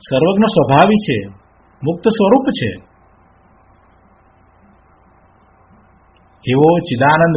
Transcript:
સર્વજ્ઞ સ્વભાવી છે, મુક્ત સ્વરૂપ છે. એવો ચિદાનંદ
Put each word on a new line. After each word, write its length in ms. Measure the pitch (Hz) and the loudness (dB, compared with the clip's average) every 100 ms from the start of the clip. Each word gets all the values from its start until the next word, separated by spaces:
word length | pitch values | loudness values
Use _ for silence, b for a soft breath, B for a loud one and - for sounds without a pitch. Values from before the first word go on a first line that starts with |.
| - | -4
સર્વજ્ઞ 340 | 131 165 196 | -2 0 0
સ્વભાવી 520 | 214 180 123 139 190 214 | 0 0 2 2 4 2
છે, 320 | 185 113 101 - _ _ _ - | -2 -6 -8 -18 _ _ _ -10
મુક્ત 260 | 139 170 226 | -8 -4 -2
સ્વરૂપ 420 | 208 196 262 269 | 0 0 0 0
છે. 380 | 185 110 90 - _ _ _ _ _ _ _ _ _ _ _ _ _ _ _ _ _ _ _ _ _ _ _ _ _ _ _ _ _ _ _ _ _ _ _ - | -6 -8 -10 -20 _ _ _ _ _ _ _ _ _ _ _ _ _ _ _ _ _ _ _ _ _ _ _ _ _ _ _ _ _ _ _ _ _ _ _ -2
એવો 280 | 131 156 175 | 2 4 2
ચિદાનંદ 580 | - 120 139 156 170 | -2 -2 0 2 0